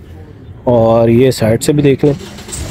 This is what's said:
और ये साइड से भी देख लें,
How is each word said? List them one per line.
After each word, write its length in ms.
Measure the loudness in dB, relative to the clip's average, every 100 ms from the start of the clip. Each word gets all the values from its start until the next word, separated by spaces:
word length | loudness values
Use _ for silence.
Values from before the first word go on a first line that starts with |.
| -6 -20 -20 -20 -20 -8 0
और 420 | 2 4 2 4
ये 220 | 4 2
साइड 300 | 0 -2 0
से 120 | 0
भी 80 | 0
देख 240 | 2 2 0
लें, 100 | -2 -8 -18 -14 -12 -10